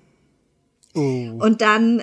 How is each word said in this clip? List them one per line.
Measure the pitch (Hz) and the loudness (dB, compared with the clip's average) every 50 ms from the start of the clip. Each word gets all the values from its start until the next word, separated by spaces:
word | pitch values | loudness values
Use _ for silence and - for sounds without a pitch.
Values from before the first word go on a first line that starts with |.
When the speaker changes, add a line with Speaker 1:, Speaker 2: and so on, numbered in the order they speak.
| _ _ _ _ _ _ _ _ _ _ _ _ _ _ _ _ _ _ - | _ _ _ _ _ _ _ _ _ _ _ _ _ _ _ _ _ _ -6
Speaker 1:
Oh. | 165 143 135 127 123 120 113 113 117 | -4 -4 -2 -4 -4 -8 -10 -8 0
Speaker 2:
Und | 214 220 220 - | 2 2 2 2
dann, | 220 214 214 220 226 226 240 226 | 2 2 2 2 2 2 0 0